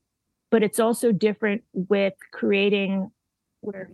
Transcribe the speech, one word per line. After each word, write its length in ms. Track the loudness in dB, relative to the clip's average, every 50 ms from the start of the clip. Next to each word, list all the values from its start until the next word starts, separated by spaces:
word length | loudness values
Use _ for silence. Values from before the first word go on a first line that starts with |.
| _ _ _ _ _ _ _ _ _ 0
but 120 | 0 2
it's 180 | 2 2 0 0
also 320 | 0 0 0 0 0 0
different 500 | 0 2 0 0 -2 0 -2 -2 -2 -4 _ _
with 420 | -8 -6 -2 0 0 0 0 -2 -2 _ -20 -20
creating 800 | -10 -6 -2 0 0 2 4 2 2 2 2 -2 -2 -4 -4 -6 _ _ _ _ _ _ _ _ _ _
where 280 | -14 -12 -12 -12 -14 -16